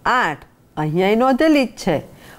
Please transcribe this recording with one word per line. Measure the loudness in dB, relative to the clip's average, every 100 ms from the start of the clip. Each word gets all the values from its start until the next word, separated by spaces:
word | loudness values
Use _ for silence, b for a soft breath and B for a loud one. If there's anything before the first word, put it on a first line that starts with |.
આઠ. | -2 -2 -2 -6 -14 _ _ -8
અહીંયા | -4 0 0
એ | 2
નોંધેલી | 2 2 2 2 0
જ | -4
છે. | -4 -4 -6 B B